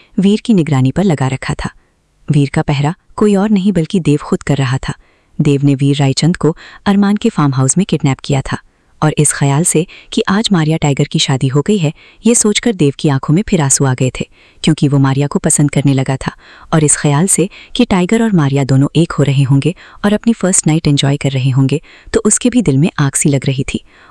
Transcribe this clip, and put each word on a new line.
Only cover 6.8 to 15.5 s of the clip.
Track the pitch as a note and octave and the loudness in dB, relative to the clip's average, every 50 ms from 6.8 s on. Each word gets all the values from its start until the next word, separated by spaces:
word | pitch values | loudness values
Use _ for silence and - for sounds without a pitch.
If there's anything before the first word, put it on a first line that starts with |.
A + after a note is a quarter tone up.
| - | -2
अरमान | G3+ G3 G3+ G3+ G3 G#3 | 0 2 2 2 2 0
के | G#3 - A3+ | 0 -2 -2
फार्म | - - D3 C#3+ C3 | -2 0 0 0 0
हाउस | C3 C3 C3+ - F3 | 0 0 0 0 0
में | G3+ | -2
किडनैप | - E3+ D3+ - C#3+ C3+ - - | -2 -2 -2 0 -2 -2 -4 -4
किया | - C#3+ C3+ | -4 -4 -4
था | - - C3 - - _ _ _ _ _ _ - | -4 -6 -8 -10 -12 _ _ _ _ _ _ -2
और | - D3+ - - | -2 0 0 0
इस | D3+ - | -2 -2
ख्याल | - - D3 C#3 C#3 D3 F3 | 0 -2 0 0 0 0 0
से | - - D#3 F3+ - - - - - | 0 0 -2 -2 -4 -8 -20 -14 -8
कि | - - - - | -4 -4 -2 -2
आज | F#3+ G#3 - - | -2 -2 0 0
मारिया | G3+ E3 D#3 D3+ D#3+ | 0 0 0 0 -2
टाइगर | D#3+ - D3 C3+ - D3+ | 0 0 0 0 0 -2
की | - - D#3 | -2 -2 -4
शादी | - - C3+ B2 C#3 C3 | -2 -2 -2 -2 0 0
हो | B2 D3 | 0 0
गई | - - G#3+ G3+ | 0 0 0 0
है, | D#3+ C#3+ - - - - _ _ - | -2 -4 -4 -6 -16 -20 _ _ 0
ये | A3 A#3+ | 0 2
सोचकर | - - G#3 G#3 - - A#3+ A3 | 2 2 0 0 0 -2 -2 0
देव | F#3 D3+ C#3+ - - | 0 0 0 0 0
की | - D3+ | -2 0
आंखों | C3+ C3+ - - D3+ | 0 0 0 0 0
में | F3+ A3 - | 0 0 0
फिर | G#3 D#3+ | -2 0
आंसू | C#3+ C3+ - - C#3+ | 0 0 0 0 0
आ | C3 B2+ | 0 0
गए | - C3 B2+ - - | -2 -2 -4 -4 -6
थे, | - _ _ _ _ _ _ - | -12 _ _ _ _ _ _ -4
क्योंकि | - E3+ D#3 - D#3+ C#3 | 0 0 0 2 0 2
वो | C#3+ C#3 | 2 2
मारिया | C3+ C3+ C3+ C#3 C#3+ | 2 2 2 0 -2
को | C#3+ - G3+ | -2 -2 -2
पसंद | - E3 | -2 -2